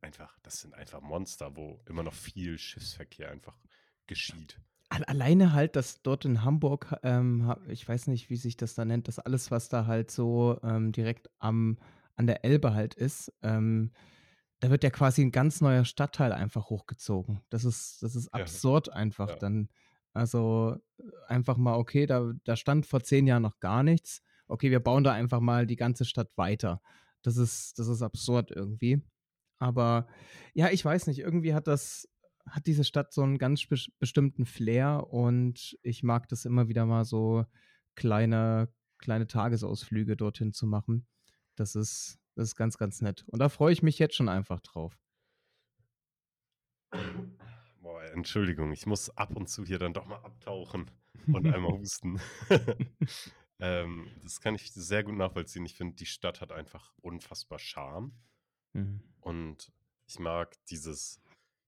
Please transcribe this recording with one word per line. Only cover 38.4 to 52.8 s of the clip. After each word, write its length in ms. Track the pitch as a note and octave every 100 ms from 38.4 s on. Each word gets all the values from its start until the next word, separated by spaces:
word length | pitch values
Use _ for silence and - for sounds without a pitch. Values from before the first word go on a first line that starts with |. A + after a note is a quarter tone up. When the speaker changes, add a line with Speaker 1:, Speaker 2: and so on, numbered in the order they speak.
| A2+ A2 A2+ _ _ _
Speaker 2:
kleine 280 | - A2+ A2+
Tagesausflüge 880 | A#2 A2+ A2+ G2 G#2 - A2 G#2+ G#2
dorthin 360 | G#2+ - G#2+
zu 140 | - A2+
machen. 400 | G#2 G#2+ A#2 - _ _ _ _ -
Das 180 | G#2 G#2+
ist, 420 | G#2+ - - - _ -
das 120 | A2+
ist 60 | -
ganz, 200 | A2+ -
ganz 220 | G#2 -
nett. 220 | G#2 - -
Und 100 | A#2
da 80 | C#3+
freue 220 | - D#3
ich 100 | E3+
mich 160 | D#3+ -
jetzt 160 | D#3 -
schon 120 | A2+
einfach 320 | F#2 F#2+ F2+
drauf. 380 | - E2 E2 - _ _ _ _ _ _ _ _ _ _ _ _ _ _ _ _ _ _ _ - - - - - - - _ _
Speaker 1:
Boah, 220 | E2+ E2
Entschuldigung, 680 | D#2+ E2 E2+ G#2+ F#2+ D2+ D#2
ich 140 | D2+ G#2+
muss 240 | G#2 - -
ab 180 | G2+
und 140 | - F#2
zu 160 | -
hier 140 | F2+ F2+
dann 160 | F2
doch 120 | E2 -
mal 100 | G#2
abtauchen 720 | G#2+ - - F#2+ F2+ F#2+ E2 - _ - -
und 160 | A#2 D#3
Speaker 2:
<laughs> 20 |
Speaker 1:
einmal 240 | F#2+ F2
husten. 480 | G2 G2+ - F#2 F#2 - - -
<laughs> 460 | F3+ - -